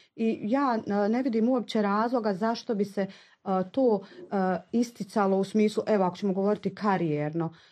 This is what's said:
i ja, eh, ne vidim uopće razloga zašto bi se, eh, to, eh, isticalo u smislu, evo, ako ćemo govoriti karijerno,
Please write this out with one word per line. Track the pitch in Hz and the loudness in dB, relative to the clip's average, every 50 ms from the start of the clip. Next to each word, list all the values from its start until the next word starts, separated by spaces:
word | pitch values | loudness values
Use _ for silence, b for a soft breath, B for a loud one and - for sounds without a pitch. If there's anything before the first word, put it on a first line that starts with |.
| B B _ | B B _
i | - 226 226 220 - | -2 -2 0 0 -2
ja, | - 208 247 277 285 262 233 220 - | -2 -2 0 2 2 2 0 0 -2
eh, | - 202 202 208 202 | -2 0 2 2 2
ne | 226 254 | 2 0
vidim | 262 277 214 226 220 247 | 0 0 0 2 2 2
uopće | 262 240 - - - 220 | 2 0 0 0 0 0
razloga | 208 202 202 214 226 240 254 247 214 220 196 | 2 2 2 0 0 0 0 0 0 -2 -2
zašto | 170 220 226 233 233 - - 226 | 0 -2 -2 -2 -4 -4 -4 -2
bi | 196 208 | -2 -2
se, | 202 - 202 | -2 -2 -4
eh, | 190 190 - - - _ _ _ - 202 190 185 185 185 | -4 -4 -6 -14 -20 _ _ _ -4 -2 -2 -2 -2 -2
to, | - 269 262 240 214 196 B B B B B - | 0 2 2 4 2 2 B B B B B -4
eh, | 214 196 190 185 180 180 - _ | -2 0 0 0 0 -2 -4 _
isticalo | - 233 240 233 - - 196 - - 226 196 190 190 | -2 -2 -2 -2 -4 -10 -12 -4 0 2 2 4 2
u | 190 190 | 2 0
smislu, | 190 - 214 214 214 - 220 - | 0 2 2 2 2 2 -2 0
evo, | - 220 196 185 | 2 2 2 2
ako | 180 180 | 0 -2
ćemo | - 208 202 | -2 -2 -2
govoriti | 185 196 196 202 208 208 - 196 196 | 0 0 0 0 0 -2 -4 -6 -6
karijerno, | - 202 214 190 175 170 160 147 147 147 151 160 170 160 165 b b b b | -2 0 0 0 2 0 0 0 -2 -2 -2 -2 -4 -4 -4 b b b b